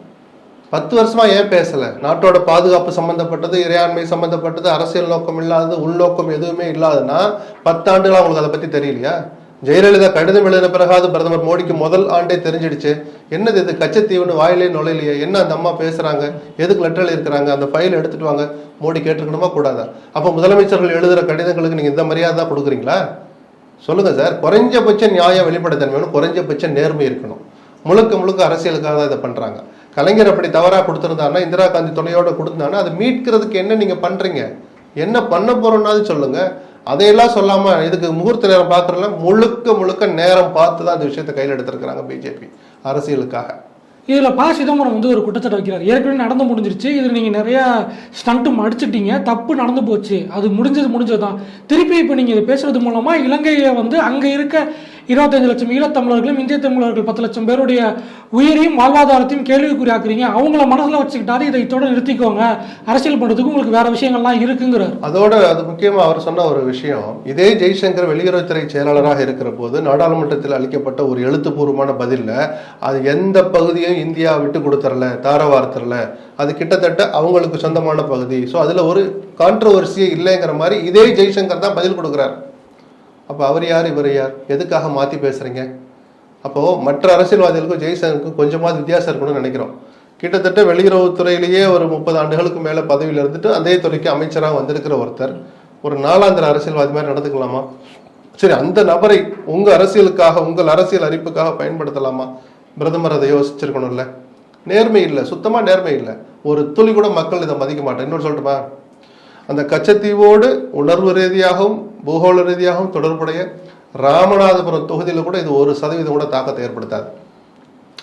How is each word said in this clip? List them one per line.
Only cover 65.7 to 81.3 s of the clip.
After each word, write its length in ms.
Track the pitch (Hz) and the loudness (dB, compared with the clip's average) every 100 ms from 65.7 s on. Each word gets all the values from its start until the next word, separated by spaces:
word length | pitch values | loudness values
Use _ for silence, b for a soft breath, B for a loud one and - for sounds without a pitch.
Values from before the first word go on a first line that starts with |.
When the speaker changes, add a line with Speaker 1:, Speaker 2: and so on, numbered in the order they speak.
| 165 202 196 | -2 0 2
Speaker 1:
அவர் 240 | 160 160 | 2 2
சொன்ன 240 | 165 170 | -2 -2
ஒரு 200 | 165 139 | 0 0
விஷயம், 560 | 131 127 147 123 104 113 | -2 -4 -6 -6 -6 -10
இதே 300 | 127 143 196 | -8 2 4
ஜெய்சங்கர் 540 | 220 180 196 190 180 175 | 4 2 0 0 0 0
வெளியுறவுத்துறை 580 | 151 180 180 170 160 147 | 0 0 0 -2 -4 -4
செயலாளராக 560 | 143 143 143 143 143 | -2 2 2 4 2
இருக்கிற 280 | 131 127 120 | 0 -2 -6
போது, 320 | 113 120 147 | -6 -6 -2
நாடாளுமன்றத்தில் 720 | 156 143 165 160 147 143 135 | 0 2 2 0 -2 -4 -2
அளிக்கப்பட்ட 540 | 135 131 147 131 127 139 | -4 -2 -4 -4 -4 -2
ஒரு 140 | 127 | -2
எழுத்துப்பூர்வமான 680 | 127 147 165 143 143 139 139 | 0 0 -2 -2 -2 0 -2
பதில்ல, 600 | 123 123 127 110 120 156 B B B | -2 -2 -4 -4 -4 -4 B B B
அது 240 | 127 135 | -4 -2
எந்த 400 | 135 156 196 190 | 0 0 2 2
பகுதியும் 500 | 180 180 165 170 170 175 | 2 2 0 0 -2 -2
இந்தியா 400 | 156 160 165 151 | -4 -2 0 0
விட்டு 220 | 143 156 | -2 -2
கொடுத்துறல, 640 | 143 139 139 127 127 117 | -2 0 0 -2 -4 -2
தாரவார்த்தரல, 880 | 135 147 151 135 123 131 120 120 107 B B - | 0 2 4 2 2 -4 -6 -4 -6 B B -6
அது 180 | 147 | -4
கிட்டத்தட்ட 560 | 151 165 185 175 165 - | -4 -2 0 2 0 -2
அவங்களுக்கு 480 | 151 165 180 165 151 | 0 2 2 0 -2
சொந்தமான 440 | 160 165 160 151 | -2 -2 -2 -2
பகுதி. 440 | 139 127 127 131 127 | -2 -4 -4 -4 -4
So, 140 | 170 | -2
அதுல 240 | 151 180 | 0 2
ஒரு 460 | 165 190 190 - - - | 2 2 0 -4 -14 0
கான்ட்ரவர்சியே 720 | 170 220 220 196 175 190 185 156 | 2 4 4 4 2 0 0 0
இல்லைங்கிற 400 | 180 185 165 151 | 0 0 0 -2
மாதிரி 280 | 165 208 | -2 -2
இதே 180 | 170 196 | 2 6
ஜெய்சங்கர் 560 | 233 196 196 | 6 6 2